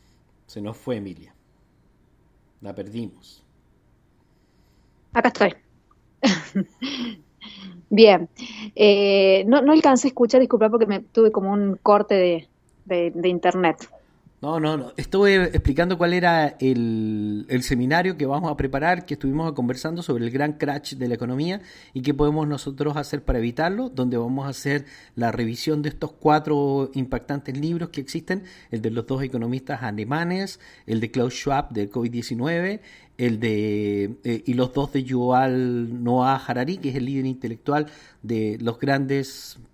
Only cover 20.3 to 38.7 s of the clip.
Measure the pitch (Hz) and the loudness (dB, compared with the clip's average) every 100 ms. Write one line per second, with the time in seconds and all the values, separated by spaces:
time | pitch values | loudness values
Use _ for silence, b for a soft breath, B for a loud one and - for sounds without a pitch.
20.3 | 127 147 151 143 143 - 135 123 117 120 | -2 -2 -2 -4 -6 -8 -8 -4 -4 -4
21.3 | 127 160 196 B B B 135 127 139 147 | -4 -4 -6 B B B -6 -4 0 2
22.3 | 151 151 143 - 135 151 147 143 147 - | 2 -2 -4 -8 -6 -4 -4 -6 -8 -4
23.3 | 127 117 120 165 202 254 131 127 120 117 | -2 -2 -2 -2 -2 -6 -4 -2 -2 -2
24.3 | 131 139 131 143 143 143 B B - 117 | -4 -6 -6 -4 -4 -4 B B -4 -2
25.3 | 110 117 123 - 151 147 - 151 - 160 | -2 -4 -4 -2 -2 -2 -6 -10 -2 2
26.3 | 151 151 147 143 139 135 139 131 123 - | 2 2 0 0 0 -2 -4 -4 -6 -6
27.3 | 143 139 131 156 170 165 143 131 165 165 | -8 -6 -6 -4 -4 -6 -8 -8 -10 -4
28.3 | 190 190 B B 117 113 113 110 131 135 | -6 -6 B B -6 -4 -4 -4 -4 -4
29.3 | 127 117 131 131 139 123 104 107 147 170 | -4 -4 -6 -6 -8 -6 -6 -4 -2 -2
30.3 | 185 190 - b b - 113 113 127 123 | -4 -6 -10 b b -6 -4 -2 -2 -2
31.3 | - - 139 143 107 101 127 117 120 113 | -2 -2 -2 -2 -4 -4 -4 -4 -6 -6
32.3 | 117 135 170 180 208 b b b - 123 | -4 -2 -2 -4 -6 b b b -4 -2
33.3 | 107 113 107 107 104 104 101 101 120 123 | 0 -2 -2 -2 -2 -2 -2 -4 -6 -6
34.3 | 113 - 123 127 143 139 143 127 127 123 | -4 -2 -2 0 -2 -2 -4 -2 -2 2
35.3 | 127 131 127 127 120 117 123 120 127 127 | 2 2 0 0 -2 -4 -4 0 2 2
36.3 | 135 - 123 131 185 143 127 123 139 131 | 0 -2 -4 -4 -4 -6 -4 -4 -4 -4
37.3 | 127 120 113 - 143 151 B B B 107 | -6 -8 -8 -2 -2 -2 B B B -6
38.3 | 113 107 110 117 | -2 -2 -2 -4